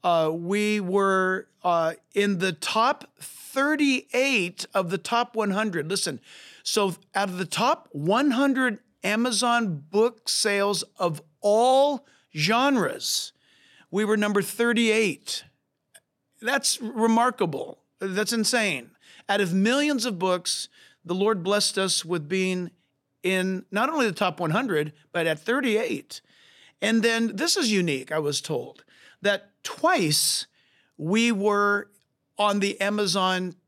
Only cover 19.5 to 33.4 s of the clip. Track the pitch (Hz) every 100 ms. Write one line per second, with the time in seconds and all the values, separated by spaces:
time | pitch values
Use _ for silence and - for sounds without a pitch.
19.5 | 190 208 262 294 277 240 185 185 180 175
20.5 | - - _ - _ 165 185 208 214 170
21.5 | 202 - - 190 - 160 175 147 190 185
22.5 | 180 175 _ _ _ _ _ 180 185 185
23.5 | 185 - 196 254 320 233 165 190 165 165
24.5 | 175 262 160 151 - _ 175 165 156 185
25.5 | 254 262 214 226 - - - _ _ _
26.5 | _ - _ 208 226 226 226 226 196 330
27.5 | 403 254 208 175 135 - 156 147 139 -
28.5 | 151 - - _ - - _ 196 196 -
29.5 | _ - - 320 349 165 151 - - -
30.5 | _ _ _ _ _ 156 208 233 214 202
31.5 | 202 202 202 - _ _ _ _ - 208
32.5 | 202 196 - 196 208 202 185 185 185